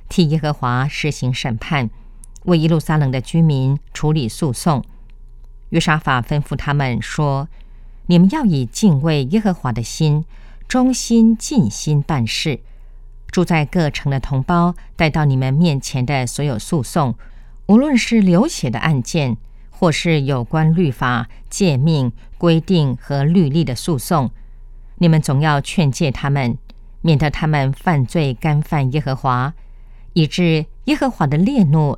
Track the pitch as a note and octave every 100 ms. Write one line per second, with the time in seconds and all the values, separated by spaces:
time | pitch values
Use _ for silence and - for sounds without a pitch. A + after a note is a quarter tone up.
0 | - - D#3 D#3 D3+ D3 B2+ B2 C#3 -
1 | D3+ - B2+ B2 C3+ A2+ - D3 A2+ -
2 | - - - - - E3+ D#3+ E3 - D#3
3 | C#3 C3 - E3 D#3+ C#3 C3 C#3+ - -
4 | D3+ D#3 A2 - D#3 A#2 F3+ C3+ - -
5 | - - - - - - - E3 E3 D#3
6 | D3+ B2+ A2 D3 - C#3 - C#3+ C3 A#2
7 | - - D3 C3+ - - - - - -
8 | - F3 F#3+ D#4 A#3 C#3+ A#2+ - G#3+ C#3
9 | D#3+ D3+ B2+ G#3+ G#3 E3+ C3 A#2+ A2+ -
10 | D#3 D3+ D#3+ - - - - B3+ B3+ B3
11 | - A#3 A3+ A3+ - C#4+ A2+ - - D3
12 | C#3+ D3 A2+ - D#3+ A#2+ - - - -
13 | - - - - E3+ E3 D3 F#3 D3+ -
14 | C#3+ C3+ - C3 C3 F3 F3 E3+ - -
15 | D#3+ D#3+ D3 C3 C3 C#3+ F3 C#3 - C3
16 | B2 C#3 B2 - C#3+ A2 - E3+ A#2 F3
17 | C3+ G2+ - - - - - G#3+ D4 B3
18 | - A3+ F#3+ F3 D#4 - C3+ - D#3 C#3
19 | - E3+ C3+ A2 - - - - F3 -
20 | F3 D#3 C3+ C3 A#2 D#3 D#3+ E3 E3 A#2+
21 | C3 A#2+ A#2 - - - F#3+ B2+ D#3 D#3
22 | B2 - - - E3+ D#3+ - F3+ C#3 B2
23 | - C#3+ C#3+ F#3 D3 D3 B2 A#2 - C#3
24 | - E3 A#2+ - - - - - - -
25 | E3+ D#3 D3+ C#3 D#3 C#3+ - - C#3+ -
26 | C#3 - C#3 C#3+ C3+ - - - - -
27 | E3 D3 D3+ - D#3 D3+ C3+ C#3+ - D3+
28 | B2 F3 C#3 B2 D#3+ D3 D#3 D#3 C3 D3+
29 | C#3+ C3 C#3 B2 C3+ - - - - -
30 | - F3 D3+ - F3 D#3+ D3+ - - D4+
31 | C4+ - D3+ D3+ G3+ C#4 D#3+ D#3 D3